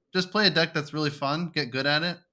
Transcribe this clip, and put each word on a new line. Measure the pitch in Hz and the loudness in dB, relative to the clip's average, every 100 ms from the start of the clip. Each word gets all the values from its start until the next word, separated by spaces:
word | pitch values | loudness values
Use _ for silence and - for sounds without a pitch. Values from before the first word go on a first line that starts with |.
| _ | _
Just | 185 180 | -4 0
play | 208 202 | 2 4
a | |
deck | 156 165 | 4 2
that's | 165 147 | 0 -4
really | 151 151 | -2 -2
fun, | 143 139 151 175 156 | -2 -2 -2 -2 -4
get | 127 | -4
good | 131 139 | -2 0
at | 151 | 2
it, | 170 170 _ | 0 -6 _